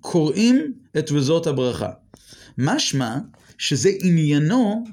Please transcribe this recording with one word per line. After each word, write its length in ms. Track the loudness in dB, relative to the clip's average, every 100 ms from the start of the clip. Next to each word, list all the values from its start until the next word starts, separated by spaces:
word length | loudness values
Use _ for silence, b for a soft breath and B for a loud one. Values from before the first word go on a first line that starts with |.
קוראים 720 | -4 0 0 2 4 4 0 -8 _ -6
את 120 | -2
"וזאת 340 | 0 2 0 0
הברכה". 420 | -2 -2 -2 -6 -10 _ B B B B -4
משמע 580 | -2 0 -2 -2 -4 -6 -10 b b b
שזה 320 | -4 0 0 0
עניינו 840 | 2 2 2 2 2 2 0 -2 -8